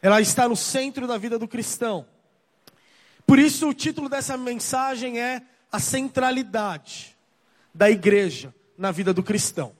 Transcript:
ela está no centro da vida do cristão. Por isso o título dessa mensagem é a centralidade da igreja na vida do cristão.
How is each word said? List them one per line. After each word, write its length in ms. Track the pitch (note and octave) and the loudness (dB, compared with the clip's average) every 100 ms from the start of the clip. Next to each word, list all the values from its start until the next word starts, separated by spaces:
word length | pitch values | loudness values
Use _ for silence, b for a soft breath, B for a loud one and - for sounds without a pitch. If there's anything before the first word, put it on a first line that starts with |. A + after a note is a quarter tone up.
ela 180 | F#3+ G#3 | 6 4
está 300 | G#3+ - B3 | 4 2 2
no 60 | A#3 | 2
centro 500 | - C4+ C4+ C#4 B3 | -2 -4 -4 -6 -6
da 100 | A#3 | -6
vida 220 | A3+ A3+ | -4 -6
do 100 | A3+ | -6
cristão. 600 | A#3+ A3 - A#3 F#3+ C#3 _ _ _ _ _ - b b b b b | -8 -8 -6 -4 -4 -8 _ _ _ _ _ -20 b b b b b
Por 140 | - C4+ | 6 8
isso 320 | D4 - D#4 | 8 2 -2
o 40 | |
título 360 | C#4 D#4 D#4 C#4+ | -2 -4 -6 -6
dessa 260 | C4+ - C4 | -6 -6 -8
mensagem 880 | B3+ A#3+ - C4 C4+ B3+ B3 A#3 | -6 -8 -4 -4 -2 -4 -6 -6
é 220 | A#3+ B3+ B3 b b | -6 -6 -12 b b
a 80 | G#3 | -6
centralidade 1400 | - C4+ C4 - B3+ C4 A3+ G#3+ G#3 D#3+ _ - - _ _ _ _ _ _ | -4 -4 -4 0 0 0 -2 -4 -4 -6 _ -18 -18 _ _ _ _ _ _
da 160 | D#3+ G#3 | 4 4
igreja 640 | G#3+ F#3 G3+ G3 - C3+ _ _ _ | 6 6 4 4 -4 -14 _ _ _
na 140 | F#3+ | -4
vida 240 | E3+ F#3+ | -2 0
do 80 | F#3 | 0
cristão. 520 | F#3 G#3 - - C3 _ | 0 -2 -2 -4 -8 _